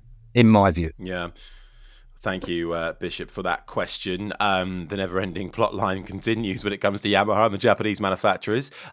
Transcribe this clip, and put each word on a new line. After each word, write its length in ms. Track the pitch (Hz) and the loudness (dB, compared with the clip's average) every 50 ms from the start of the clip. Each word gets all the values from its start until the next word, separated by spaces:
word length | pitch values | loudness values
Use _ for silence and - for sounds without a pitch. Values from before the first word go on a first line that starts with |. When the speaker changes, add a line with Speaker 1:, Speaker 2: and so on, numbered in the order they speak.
| - - - - - - - | -20 -20 -20 -20 -16 0 4
Speaker 1:
in 140 | 120 113 | 6 8
my 240 | 110 110 104 98 95 | 8 8 8 6 6
view. 200 | 80 87 82 78 - | 4 0 -2 -4 -6
Speaker 2:
Yeah. 340 | - 92 92 90 90 87 85 - - - - - - - - - - - - - - - - - - | -10 -10 -8 -6 -6 -8 -8 -10 -16 -20 -20 -20 -20 -20 -20 -20 -20 -20 -20 -20 -20 -20 -20 -20 -8
Thank 260 | - 101 92 90 - | -6 -6 -4 -4 -4
you, 240 | - 87 85 85 85 | -4 -4 -4 -2 -4
uh, 220 | 85 85 82 82 78 | -4 -4 -4 -4 -6
Bishop, 360 | - 92 85 - - 80 - | -6 -8 -8 -8 -10 -12 -10
for 140 | - 101 92 | -10 -6 -4
that 220 | 87 85 - - | -4 -4 -4 -6
question. 680 | - - - 92 - - - - 98 90 90 104 104 - - | -6 -6 -4 -4 -4 -6 -8 -6 -6 -6 -4 -6 -6 -4 -2
Um, 480 | 104 101 95 92 90 95 92 90 85 | 0 2 2 0 0 -2 -6 -8 -8
the 80 | 78 101 | -6 -4
never-ending 540 | 98 95 87 90 92 98 92 80 92 95 - | -4 -4 -2 -2 -2 -2 -4 -4 -6 -8 -6
plot 260 | - 113 113 101 101 | -2 0 0 0 0
line 280 | 98 104 95 95 95 85 | 0 -2 -2 -2 -4 -6
continues 600 | - 95 95 - 113 110 113 113 98 92 - 101 | -10 -12 -4 -2 -2 -2 0 -2 -4 -4 -4 -4
when 80 | 101 | -4
it 60 | 101 | -2
comes 240 | 98 - 101 98 101 | 0 0 0 0 0
to 80 | - 101 | 0 2
Yamaha 380 | 98 95 104 107 98 104 113 | 2 4 4 4 4 4 2
and 60 | 110 98 | 2 2
the 40 | |
Japanese 420 | 95 - 110 98 - 107 107 98 90 | 2 4 4 4 4 2 -2 -2 0
manufacturers. 720 | 104 95 92 - - 104 92 - - 104 110 131 139 - - - - - | 0 -2 0 2 2 0 0 0 -2 -2 -2 -2 -4 -6 -10 -16 -20 -2